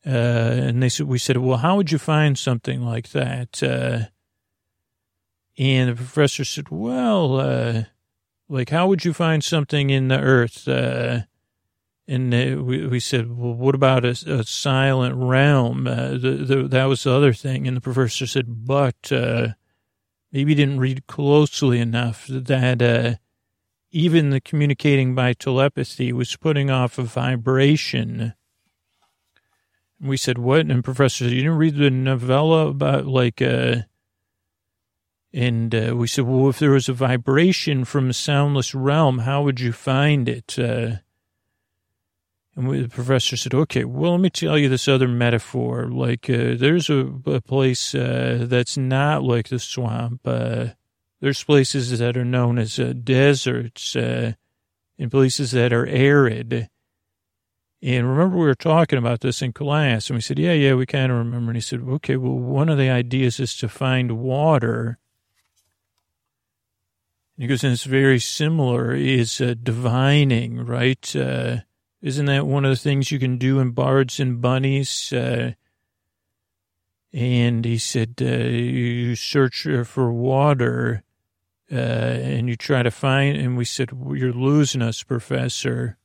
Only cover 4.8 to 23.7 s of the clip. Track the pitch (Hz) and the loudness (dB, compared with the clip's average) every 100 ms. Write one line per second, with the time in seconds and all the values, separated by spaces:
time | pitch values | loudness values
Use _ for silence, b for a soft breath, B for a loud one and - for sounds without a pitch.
4.8 | _ _ _ _ _ _ _ - 135 131 | _ _ _ _ _ _ _ -2 2 2
5.8 | 127 117 127 - 143 - 139 - 139 156 | 2 -2 -4 2 2 2 -6 -8 -10 -8
6.8 | 226 254 247 202 156 135 135 127 120 113 | -6 -2 0 2 0 0 0 -2 -2 -2
7.8 | 107 _ _ _ _ _ _ 135 123 160 | -6 _ _ _ _ _ _ -6 -2 0
8.8 | 185 190 175 151 165 156 - 165 143 147 | 2 0 0 0 0 0 0 -2 0 0
9.8 | 139 135 131 135 135 131 117 - - 131 | 2 2 2 2 4 4 2 -4 -4 -2
10.8 | 127 127 123 120 104 _ _ _ _ _ | 0 -2 -2 -4 -6 _ _ _ _ _
11.8 | _ _ - 131 127 120 131 139 127 127 | _ _ -6 -2 0 0 0 -2 -4 -4
12.8 | 139 123 - 127 113 120 120 117 131 135 | -2 -4 -2 -2 -4 -6 -6 -2 0 4
13.8 | 135 131 123 123 - 131 110 - 143 131 | 4 4 0 -2 -4 -4 -4 -4 0 2
14.8 | 135 131 123 127 127 131 143 139 120 127 | 2 2 0 -2 2 4 6 4 2 -2
15.8 | 127 120 131 131 127 135 131 135 135 127 | -2 -2 -4 -2 -2 -2 0 0 2 2
16.8 | 135 131 139 131 143 110 139 131 131 127 | 2 0 2 4 4 2 -4 -4 -4 -4
17.8 | 131 123 120 - 127 135 120 113 117 139 | -2 0 0 -2 -4 -4 -4 -8 -2 0
18.8 | 135 - - 131 123 120 117 104 _ _ | 0 -2 -4 -2 0 0 -2 -6 _ _
19.8 | _ _ _ _ _ 139 143 147 139 139 | _ _ _ _ _ -2 2 4 2 2
20.8 | 131 131 - - 143 147 151 - 139 120 | -2 -2 -10 -4 4 4 4 2 0 2
21.8 | 117 120 120 110 - 131 123 131 123 123 | 0 -2 -2 -6 -10 -10 -2 0 2 2
22.8 | 120 117 117 117 _ _ _ _ _ | 2 2 0 -4 _ _ _ _ _